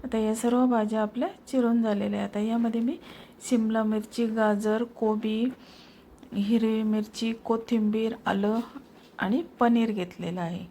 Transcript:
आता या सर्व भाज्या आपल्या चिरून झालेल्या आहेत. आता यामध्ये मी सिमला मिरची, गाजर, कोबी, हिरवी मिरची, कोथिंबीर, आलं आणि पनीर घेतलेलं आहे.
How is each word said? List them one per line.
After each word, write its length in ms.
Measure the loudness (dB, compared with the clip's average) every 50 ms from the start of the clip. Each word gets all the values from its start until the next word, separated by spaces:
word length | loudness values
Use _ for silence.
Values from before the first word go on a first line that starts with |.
| -8
आता 140 | -4 -2
या 180 | 0 0 0 0
सर्व 300 | 0 0 2 2 4 4
भाज्या 360 | 4 4 2 0 0 0 0
आपल्या 280 | -2 -2 -2 -4 -4 -4 -4 -10 -14
चिरून 340 | -2 0 2 2 4 4 4
झालेल्या 380 | 4 2 0 0 0 -2 -2 -2
आहेत. 120 | -4 -4
आता 80 | -2 -2
यामध्ये 420 | -2 0 0 0 0 0 0 0
मी 160 | -2 -2 -4 -4 -10 -18 -20 -20 -20 -20 -20 -16 -4 0
सिमला 340 | 0 2 2 2 0 0 2
मिरची, 420 | 2 0 -2 -4 -6 -4 -2 -2
गाजर, 580 | -2 0 2 2 2 2 2 0 0 0 0 -2
कोबी, 640 | -4 -4 -2 0 0 0 0 -2 -2 -2 0 -2 -2 -2 -6 -18 -20 -20 -20 -20 -20 -20 -20 -20 -20 -20 -20 -20 -8 -4
हिरवी 500 | -2 0 2 2 4 4 2 2 2 0
मिरची, 500 | 0 0 0 -2 -4 -6 -4 -4 -4 -4
कोथिंबीर, 800 | -4 -2 -2 -2 -2 0 0 0 2 2 2 2 0 0 -2 -4 -4 -2
आलं 340 | -2 0 2 2 0 0 0 -4 -6 -12 -18 -20 -20 -20 -20 -20 -20 -8 -6
आणि 240 | -2 0 0 0 -2 -4 -2 2
पनीर 320 | 4 4 4 4 4 2
घेतलेलं 500 | 0 -4 -4 -6 -8 -8 -8 -6 -4 -4
आहे. 240 | -4 -4 -6 -8 -10 -12